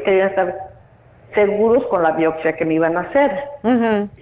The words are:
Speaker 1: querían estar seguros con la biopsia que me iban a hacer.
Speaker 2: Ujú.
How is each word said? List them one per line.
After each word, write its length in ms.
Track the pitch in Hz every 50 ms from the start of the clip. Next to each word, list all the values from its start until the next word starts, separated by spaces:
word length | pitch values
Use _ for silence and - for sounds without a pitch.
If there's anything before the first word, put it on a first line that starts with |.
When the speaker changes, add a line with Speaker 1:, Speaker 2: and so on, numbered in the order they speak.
| -
Speaker 1:
querían 240 | 214 190 190 190 196
estar 400 | 196 196 185 180 - - - - - - - - _ _ _ - - - - - -
seguros 500 | 214 208 196 196 208 220 226 233 269 -
con 180 | - 202 180 165
la 80 | 160
biopsia 420 | 156 160 160 160 160 - - 165 160
que 100 | - 170
me 100 | 160 160
iban 220 | 160 165 160 165
a 40 | 175
hacer. 320 | 175 - - 277 285 277 - 277 - - - - -
Speaker 2:
Ujú. 440 | 220 254 233 233 226 214 202 208 202 - -